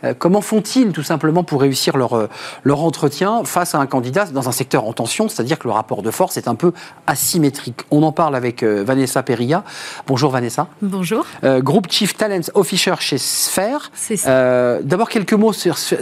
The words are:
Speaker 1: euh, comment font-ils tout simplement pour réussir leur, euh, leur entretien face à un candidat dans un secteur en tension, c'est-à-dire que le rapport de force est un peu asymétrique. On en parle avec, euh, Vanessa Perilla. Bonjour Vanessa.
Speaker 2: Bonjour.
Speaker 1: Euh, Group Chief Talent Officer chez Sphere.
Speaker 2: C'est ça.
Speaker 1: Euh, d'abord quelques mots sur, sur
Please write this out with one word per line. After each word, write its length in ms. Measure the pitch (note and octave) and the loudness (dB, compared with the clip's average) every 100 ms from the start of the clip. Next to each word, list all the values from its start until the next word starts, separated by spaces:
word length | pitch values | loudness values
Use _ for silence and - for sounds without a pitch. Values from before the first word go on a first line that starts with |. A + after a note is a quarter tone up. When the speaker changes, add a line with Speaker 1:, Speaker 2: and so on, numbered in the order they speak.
Speaker 1:
euh, 120 | B2+ A#2+ | -4 0
comment 240 | E3+ G3+ | 2 2
font-ils 500 | G3+ A3 - B3+ A#3+ | 2 0 2 2 2
tout 120 | D#3+ | 0
simplement 400 | C#3+ D#3+ D#3 E3 | -2 0 2 2
pour 180 | E3+ C#3+ | 2 2
réussir 360 | C#3 C3 - C#3+ | 2 2 0 2
leur, 160 | B2 | 2
euh, 120 | A#2 G#2 - - - | 0 -2 -6 -14 -2
leur 180 | C3 C#3+ | 0 2
entretien 640 | E3 - D3 D3 F#3+ A#3 | 2 0 -2 0 0 0
face 320 | D#3 - F3 D#3 | 0 -2 0 0
à 20 | |
un 80 | C#3 | 0
candidat 400 | C3+ B2 C#3+ G3+ | -2 0 -2 -2
dans 240 | C3+ C3 | -2 -4
un 20 | |
secteur 360 | B2 B2+ D3 G#2+ | -4 0 0 0
en 60 | |
tension, 360 | A#2 A2+ - A3 | -4 -4 0 -2
c'est-à-dire 300 | - B2 D#3 | -2 -4 -2
que 80 | B2 | -2
le 60 | |
rapport 280 | G#2+ - G#2 | -2 -2 -4
de 80 | G#2 | -4
force 260 | - F3+ - | 0 -2 0
est 120 | A#2 | -4
un 80 | A#2+ | 0
peu 160 | F3 E3+ - - - | 0 0 -14 -8 -4
asymétrique. 760 | C#3+ - F#3 D3 C3 - A#2 - | -2 0 2 2 0 -12 -14 0
On 100 | D3 | 2
en 100 | D#3 | 4
parle 240 | D3+ D#3+ C3 | 2 0 0
avec, 280 | B2 A#2 | -2 0
euh, 200 | A2+ G#2 | 0 2
Vanessa 380 | G2+ C3+ C3 C#3 | 2 2 2 0
Perilla. 440 | B2+ A#2 B2 E3 - - - - - | 0 0 2 0 -2 -14 -14 -14 -2
Bonjour 240 | C3 C#3+ | 2 2
Vanessa. 360 | C3 A#2+ - D#3+ - | 0 -2 -4 -6 -4
Speaker 2:
Bonjour. 460 | G3+ F#3+ F3 A3 E4+ - | -4 -2 -2 -2 -4 -2
Speaker 1:
Euh, 180 | C3+ C3 | 2 2
Group 240 | C3+ F3 F3+ | 4 2 2
Chief 260 | - G3+ - | -2 -2 0
Talent 240 | G#3+ G3 D#3+ - | -2 0 0 0
Officer 400 | F#3+ F#3+ - E3 | 0 0 0 0
chez 220 | - C#3 | -2 -2
Sphere. 720 | - - - - G3+ C#4+ - | -2 -2 -2 0 -2 -4 -8
Speaker 2:
C'est 240 | - - G#3+ | -12 -6 -4
ça. 140 | - | 2
Speaker 1:
Euh, 500 | C3 B2+ B2 B2 A2 | 4 4 4 2 0
d'abord 260 | C#3 F3+ A3+ | 0 0 0
quelques 240 | A#3 F#3 | 0 2
mots 200 | G#3+ A3 | 4 4
sur, 240 | G3 F3+ D#3 | 2 -2 -2
sur 220 | - D#3+ | -2 -2